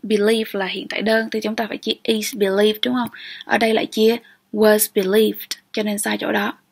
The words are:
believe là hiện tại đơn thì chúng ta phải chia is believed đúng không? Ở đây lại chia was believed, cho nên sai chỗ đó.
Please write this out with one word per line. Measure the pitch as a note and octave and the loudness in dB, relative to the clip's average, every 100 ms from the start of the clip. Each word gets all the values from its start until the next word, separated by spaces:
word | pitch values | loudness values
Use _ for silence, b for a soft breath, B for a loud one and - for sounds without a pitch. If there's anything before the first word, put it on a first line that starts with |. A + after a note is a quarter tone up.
believe | G#3 G#3 G#3 A3+ A3 | 0 2 2 2 -2
là | G3+ F#3 | -4 -4
hiện | F#3+ - | -6 -6
tại | - | -4
đơn | G#3 A3 A3 | 0 0 0
thì | A3 | -4
chúng | G#3+ A3 | -4 -4
ta | G#3+ | -6
phải | - | -6
chia | - - | -6 -4
is | - A3 G#3+ G#3 | -2 -2 -2 -2
believed | G3 G3 G#3+ G#3+ | 0 4 2 2
đúng | B3+ B3 | -2 -2
không? | A#3 B B B - | -4 B B B -2
Ở | A3 | 0
đây | A3+ | 2
lại | G#3+ - | 0 0
chia | - A3 A#3 b b _ | 2 2 2 b b _
was | G#3 G#3+ G#3+ - - | 2 4 4 2 0
believed, | F#3 G#3 G#3+ G#3 - - _ | 2 4 2 0 -12 -14 _
cho | - | -4
nên | G#3 G#3 | -4 -4
sai | G#3+ G#3 | -4 -4
chỗ | A3+ | -2
đó. | G#3+ G#3 - _ | -2 -2 -6 _